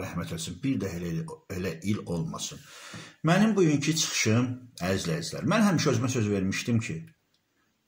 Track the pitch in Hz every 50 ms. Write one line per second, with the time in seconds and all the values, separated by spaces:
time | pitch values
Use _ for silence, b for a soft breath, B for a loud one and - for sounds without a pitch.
0 | - 85 - 85 82 - 165 160 - - 90 90 - 135 131 107 98 92 85 87
1 | 87 85 82 80 80 80 - - _ - - 90 92 95 80 82 - 98 107 92
2 | - - 87 85 80 80 - - - - - - B B B B B B B B
3 | B B B B - 156 170 196 214 220 208 196 180 156 147 139 - 160 156 -
4 | - - - - - 113 107 120 127 120 - - - - - - 87 92 98 92
5 | - 82 80 82 82 - - - - 151 196 233 214 202 180 139 - 151 123 113
6 | 123 123 120 127 107 104 101 98 92 95 98 - - - 120 110 110 - 80 80
7 | 80 - _ _ _ _ _ _ _ _ _ _ _ _ _ _ _